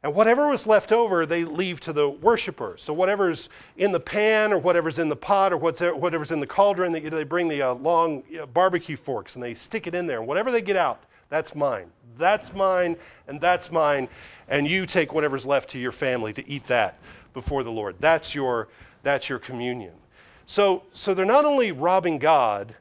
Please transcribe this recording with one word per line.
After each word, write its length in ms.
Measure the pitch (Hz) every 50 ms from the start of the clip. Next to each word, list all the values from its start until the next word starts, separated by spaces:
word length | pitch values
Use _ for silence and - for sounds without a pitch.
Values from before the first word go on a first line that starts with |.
And 140 | - 151 147
whatever 340 | 185 214 220 240 269 294 294
was 160 | 277 226 -
left 260 | 214 214 202 - -
over, 360 | 214 233 233 214 190 170 165
they 160 | 147 165 170 170
leave 360 | 165 151 165 190 185 175 147
to 120 | - - 151
the 160 | 147 147 143
worshipers. 720 | 143 151 151 214 233 220 - 190 160 - 127 101 87 -
So 120 | - - 151
whatever's 560 | 160 185 185 208 202 196 180 165 123 - - - - - - _
in 140 | - 175 202
the 80 | 185 170
pan 520 | 170 - - 208 208 214 220 214 214 214
or 60 | 208
whatever's 400 | 175 143 180 175 170 160 160 147
in 100 | 156 165
the 80 | 156 151
pot 380 | - - - 202 196 196 196 180
or 40 |
what's, 240 | 151 147 170 160 -
whatever's 500 | 175 175 165 139 151 175 160 165 151 135
in 80 | 165 151
the 80 | 143
cauldron, 440 | - - - 196 202 202 175 185 175
they, 100 | 165 165
they 220 | 151 151 156 160 151
bring 240 | 135 165 175 175
the, 140 | 165 151 143
uh, 120 | 139 127 127
long, 480 | 123 135 160 175 165 170 165 156 131 - - 156 165
uh, 60 | 151
barbecue 480 | 139 117 170 185 190 180 175 - - 151
forks 400 | 123 - - 131 107 95 - -
and 80 | 131 123
they 100 | 120 113
stick 320 | - - - - 220 165
it 80 | 180 165
in 140 | 180 175
there. 100 | 165 135
And 100 | 113 110
whatever 240 | 120 143 180 226 254
they 120 | 240 233 196
get 140 | 185 196
out, 260 | 190 165 139 117 - _ _ _ _ _ _
"That's 240 | 143 160 160 - -
mine. 380 | 151 143 139 120 101 90 85 _ _ _ 120 117
That's 340 | 117 160 180 208 208 - - -
mine, 420 | 196 196 190 185 180 180 170 170 170 - - - - _
and 120 | - 139 147
that's 320 | 151 175 180 175 - -
mine. 380 | 160 170 156 147 143 139 131 - - - - - - - -
And 200 | - 131 143 143
you 200 | 147 170 190 185
take 260 | - - 185 160 - -
whatever's 320 | 160 151 147 135 131 113
left 240 | 131 143 135 - -
to 80 | - 131
your 120 | 123 123
family 420 | - - 147 131 127 120 113 107 104
to 160 | - - -
eat 160 | 139 139 -
that 320 | - 127 120 107 92 - - - - - - - _ _
before 260 | 131 120 - 147 135 127
the 80 | 117
Lord." 260 | 113 113 104 101 90 87
That's 340 | 120 151 165 156 - - -
your, 360 | 151 139 127 123 117 110 - - - - - _ _ -
that's 240 | 139 143 135 -
your 120 | - 139 117
communion. 540 | - - 127 120 120 123 123 127 104 87 82 - _ _ _ _ - - - - _
So, 380 | - - - 202 196 185 180 - - _
so 200 | - - 208 190
they're 120 | 185 190
not 180 | 202 240 285 302
only 280 | 302 285 269 240 208
robbing 480 | 165 127 147 175 185 190 175 175 160 143
God 540 | 135 156 160 143 127 113 104 101 101 110 113 -